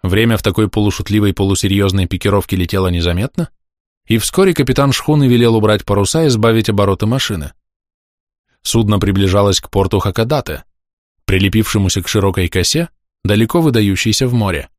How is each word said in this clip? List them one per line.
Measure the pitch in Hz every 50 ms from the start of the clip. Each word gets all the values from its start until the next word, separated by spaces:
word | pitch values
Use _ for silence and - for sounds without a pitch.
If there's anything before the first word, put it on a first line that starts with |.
Время | - 92 95 104 117 117 113
в | 104
такой | - 107 92 - 107 101
полушутливой, | - 110 104 104 - - 98 - 104 107 104 101
полусерьезной | 92 - 101 98 98 92 - 98 98 98 101 98 92 98 92
пикировке | 87 - 87 - 101 98 101 - - 101
летело | 92 90 85 - 98 95 90
незаметно, | 87 87 85 87 87 90 110 151 _ - 165 - _ _ _ _ _ _ _ _ _ _ _
и | _ 113 113
вскоре | - - - 185 196 -
капитан | - - 135 123 127 - 139 139
шхуны | 127 - - - 151 151 139
велел | 127 120 117 120 117 113
убрать | 110 107 104 107 104 -
паруса | - 101 101 101 - - 160 165
и | 147
сбавить | 123 110 107 117 113 113 110 -
обороты | 107 98 101 98 98 - 107
машины. | 107 120 135 - - 107 85 71 69 - _ _ _ _ _ _ _ _ _ _ _ _ _ _ _ _ _ _ _ _ _
Судно | _ - - 117 113 104 104 98
приближалось | 98 98 95 95 98 95 92 101 101 101 95 -
к | - -
порту | - 98 98 95 - 98
Хакодате, | - 101 92 - 113 120 151 139 - - 78 71 - _ _ _ _ _ _ _ _ _ _ _ _
прилепившемуся | - 98 92 98 98 101 110 107 - - - 95 92 - 101
к | 90 -
широкой | - 107 98 98 90 - 90 85
косе, | - 95 85 - - 156 170 - _ _ _ _ _ _ _
далеко | 98 104 104 113 113 - 175
выдающейся | 165 151 117 113 104 101 98 92 - 113 107 - 135 123
в | 123
море. | 120 104 98 87 73 - - _